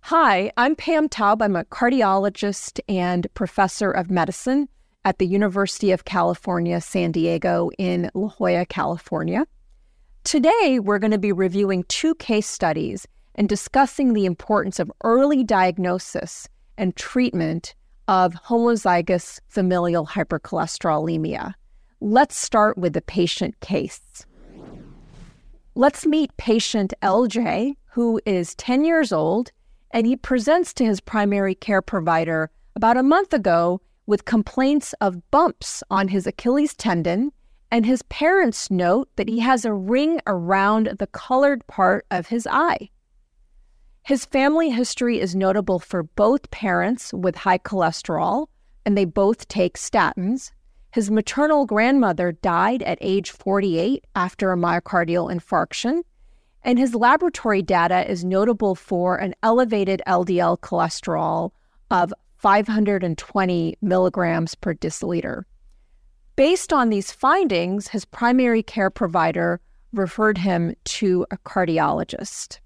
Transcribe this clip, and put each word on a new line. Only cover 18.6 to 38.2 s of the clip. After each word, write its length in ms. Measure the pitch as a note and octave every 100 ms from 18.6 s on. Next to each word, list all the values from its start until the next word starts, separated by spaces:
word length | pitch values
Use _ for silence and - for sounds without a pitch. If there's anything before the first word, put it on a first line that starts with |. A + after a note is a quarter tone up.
| A#3 A#3 G3+ F3 E3+ F3+ - - -
familial 580 | - F#3 F3+ F3 E3+ D3+
hypercholesterolemia. 1500 | G3+ - D#3+ - F3+ D#3+ - F3 D3+ D#3+ E3 D#3 - F#3+ G3 _ - _ _
Let's 380 | G#3 A3+ C#4+ -
start 420 | - A3+ G#3 -
with 140 | F3+
the 100 | -
patient 560 | - F#3 E3 - - -
case. 680 | - F#3+ - - _ - - _ - - - - - - - - - - - - _
Let's 320 | - C4+ - D#4+
meet 300 | D4+ D4 -
patient 580 | - A3+ - A3+ G3 -
L 240 | - G3 A#3+
J, 500 | A3+ A3+ - B3 C#4 _
who 340 | - A#3 A3+
is 300 | - F#3 E3+
ten 300 | - - B3+
years 260 | D#4 E4 C4+
old, 400 | D#3+ D#3 G3 B3 _ _ - _
and 120 | A3+
he 120 | A3+ B3+
presents 580 | - B3+ A3 E4 F4
to 100 | -
his 160 | A#3 G3
primary 540 | - G#3+ G3+ G3+ G3
care 260 | F#3 - G3
provider 720 | F#3 G3 E3 E3 E3 D#3+ D#3 _ _
about 220 | - A3 A#3+
a 40 |
month 280 | C4 E4 G4
ago 480 | D4 F#3+ E3+ E3+ F#3 _ _
with 200 | - G#3 -
complaints 640 | A3+ G#3 - C4 D4 - -
of 300 | G3+ F3+ _
bumps 520 | D4 E4+ - - - -
on 180 | G3 G3
his 180 | G3 F3+
Achilles 480 | - A#3+ C4+ D4+
tendon, 560 | - A3 E3+ E3 F3+ C#4 _ _ _ _
and 160 | A#3 A3
his 160 | B3+
parents 680 | - -